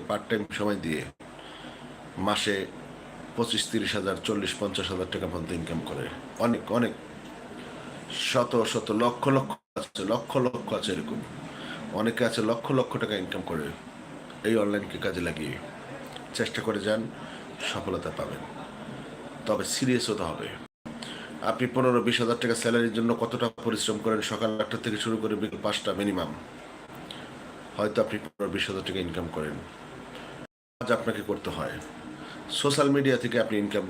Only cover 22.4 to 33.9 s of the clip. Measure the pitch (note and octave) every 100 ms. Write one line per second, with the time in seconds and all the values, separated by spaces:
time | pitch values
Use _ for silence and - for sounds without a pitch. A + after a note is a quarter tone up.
22.4 | A#2+ A2+ A#2 A#2 A#2 A2 A2+ A#2 A#2 B2
23.4 | A#2+ - A#2 G#2+ - G#2 G#2+ A2 G#2 G#2+
24.4 | A2 G#2+ G#2 A#2+ A#2 G#2+ A2+ A2 A2 G#2
25.4 | G#2+ G#2 G#2+ G#2 - F#2 G2+ F#2 D#2+ D#2
26.4 | - - - - - - - - - -
27.4 | - - - - G#2+ A2+ G#2+ G#2 - -
28.4 | G2 F#2 - F#2+ F#2+ F#2+ F2 E2 E2+ E2
29.4 | D2+ D2+ - - - - - - - -
30.4 | - _ _ - A#2+ A2+ - G#2+ G2+ G2+
31.4 | - D#2+ D2+ - - - - - - -
32.4 | - - C#3+ C#3+ C#3 C#3 C3+ B2 A#2+ A#2
33.4 | G#2+ G#2+ G#2 G2+ F#2+